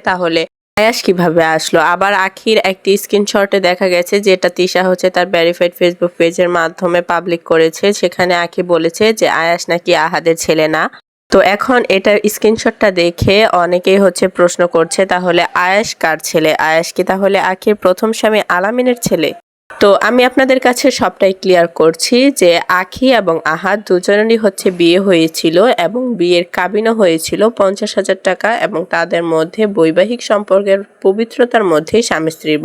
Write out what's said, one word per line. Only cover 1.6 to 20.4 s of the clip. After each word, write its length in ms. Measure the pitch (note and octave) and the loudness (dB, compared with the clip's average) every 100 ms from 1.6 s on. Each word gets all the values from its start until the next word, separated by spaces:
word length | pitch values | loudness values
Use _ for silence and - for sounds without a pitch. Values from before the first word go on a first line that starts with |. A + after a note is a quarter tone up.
| - E3+ D#3+ | 0 0 0
আবার 180 | F3 G3 G3+ F#3+ | 0 0 0 -2
আখির 320 | - - G#3+ F#3+ | -4 -2 0 0
একটি 200 | F#3+ - G3 | -2 -2 -2
স্ক্রিনশটে 600 | - G3+ G3+ G#3+ G3+ G3+ | -2 -2 0 -2 0 0
দেখা 260 | F3 F3+ G3 | 0 0 0
গেছে 260 | F3 F3 G3+ | 0 0 -2
যেটা 280 | G3+ F#3 F#3 F3 | 0 0 0 -2
তিশা 240 | F3+ F#3 F#3 | -2 0 0
হচ্ছে 200 | F3+ F#3 | 0 -2
তার 160 | F3+ F3+ | -2 -2
ভেরিফাইড 380 | F3+ E3 F3 F3 - | 0 0 0 -2 0
Facebook 320 | F3+ F3+ F3 - | -2 0 -4 -2
পেজের 300 | E3+ F3 F3+ | -2 0 -2
মাধ্যমে 520 | F3 E3 F3 F3+ F3 F3 | 0 -4 -4 -2 -2 -2
পাবলিক 320 | E3+ F3 E3+ - | -4 -2 -6 0
করেছে। 360 | E3 D#3+ E3 G3+ | 2 2 0 -2
সেখানে 420 | G3+ G3 - F3+ F3 | 0 -2 -2 -2 -2
আখি 180 | E3+ - F3+ | -4 -6 -2
বলেছে 320 | E3+ E3 E3 A3 A3 | -2 -2 0 -2 0
যে 60 | - D3+ | 0 0
আয়াস 220 | E3 F3 - | -2 -2 -2
নাকি 240 | F3 F3 E3+ D#3+ | -4 0 0 0
আহাদের 300 | E3+ E3 E3 | -2 -2 -2
ছেলে 220 | - D#3+ D#3 | 0 0 0
না। 140 | D#3+ G3 - _ _ _ | 0 -4 -8 _ _ _
তো 80 | G3 F3+ | 2 4
এখন 260 | G3+ - B3 A3+ F#3+ | 2 0 0 2 0
এটা 160 | G#3+ G#3 G#3+ | 2 2 0
স্ক্রিনশটটা 560 | - G#3+ A3 A#3+ A3 G#3+ F3+ | 0 0 0 -2 0 0 0
দেখে 340 | E3+ E3+ - G3 A3 F3+ | -2 0 2 2 2 2
অনেকেই 360 | E3+ F3+ F#3 F#3+ | 0 0 2 4
হচ্ছে 200 | G3 F3 F#3+ | 2 2 -2
প্রশ্ন 320 | - F3 - F3 | 0 0 2 0
করছে, 340 | E3+ E3 - F#3+ | 2 0 0 -2
তাহলে 360 | F3+ F3+ F3 E3+ - | 0 0 0 0 0
আয়াস 240 | F3+ G3 A3 - | 0 0 -2 -4
কার 160 | E3 D#3 - | -2 -2 -2
ছেলে? 220 | E3+ D#3 - D#3 | 0 0 0 0
আয়াস 200 | D#3+ E3+ | 0 0
কি 100 | - | -2
তাহলে 340 | F3+ F#3+ G3 G3 F3+ | -2 0 0 0 0
আখির 240 | F#3 - G#3 | -2 -2 0
প্রথম 320 | F#3 F#3 A3 | 0 0 -2
স্বামী 280 | A3+ A3 G#3+ - F3 | -2 0 0 0 -2
আলামিনের 440 | G3 B3 B3+ A#3+ - | -2 -2 -2 -2 -2
ছেলে? 240 | F3+ D3 - _ _ _ | -2 -2 -6 _ _ _
তো 200 | - G#3 F#3+ | 0 2 4
আমি 200 | G#3 B3 | 2 2
আপনাদের 340 | B3 C4 | 2 2